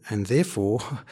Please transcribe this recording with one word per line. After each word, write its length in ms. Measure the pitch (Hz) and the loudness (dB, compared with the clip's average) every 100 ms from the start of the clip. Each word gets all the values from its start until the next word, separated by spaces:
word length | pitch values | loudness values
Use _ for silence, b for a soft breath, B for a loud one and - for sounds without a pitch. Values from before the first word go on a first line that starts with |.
| - | -4
and 160 | 107 101 | -2 2
therefore 560 | 131 180 - 101 110 - 135 B | 2 2 2 2 2 -2 -10 B